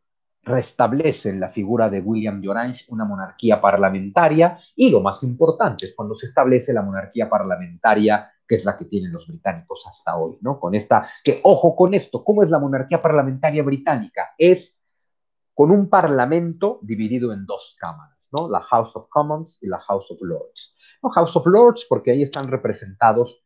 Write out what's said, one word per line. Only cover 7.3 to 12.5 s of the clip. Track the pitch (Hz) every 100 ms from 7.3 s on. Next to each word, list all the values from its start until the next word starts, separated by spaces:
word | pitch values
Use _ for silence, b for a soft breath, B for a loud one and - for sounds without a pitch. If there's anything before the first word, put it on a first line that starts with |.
parlamentaria, | 104 95 87 90 - 113 107 107 104 - _ _
que | 113
es |
la | 98 -
que | 87
tienen | 101 92
los | 85 80
británicos | 82 98 85 - - -
hasta | - - 82
hoy, | 82 82
¿no? | 110 139
Con | 87
esta, | 104 - 113 B B
que | - -
ojo | 190 190 170 -
con | 180
esto, | 196 - 117
¿cómo | - 208
es | 185